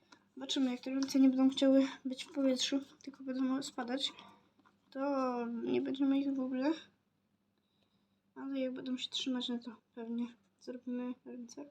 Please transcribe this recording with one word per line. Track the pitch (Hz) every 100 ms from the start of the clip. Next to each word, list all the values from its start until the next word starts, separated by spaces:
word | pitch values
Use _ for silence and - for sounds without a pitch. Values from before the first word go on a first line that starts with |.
| _ - _
Zobaczymy, | - 269 - 254
jak | 247
te | -
ręce | 269 269 277
nie | 269
będą | 254 262
chciały | 269 269 269 269 -
być | 254 254
w | -
powietrzu, | 285 269 254 - 277 269 -
tylko | - -
będą | 269 262 262 262
spadać. | 277 - 240 262 - - - - _ _ _ _ _
To | 269 277 277 254 247 233
nie | 233 240 240
będziemy | 277 269 277 277
ich | 277
w | 269
ogóle. | 254 262 269 330 - _ _ _ _ _ _ _ _ _ _ _ _ _ _
Ale | - 269 269
jak | 262
będą | 254 269 254
się | -
trzymać, | - - 247 240
no | 240
to | 233 220 _
pewnie | - 233 233 240 - _ _
zrobimy | - 247 247 247 247 247
ręce. | 254 247 233 - 285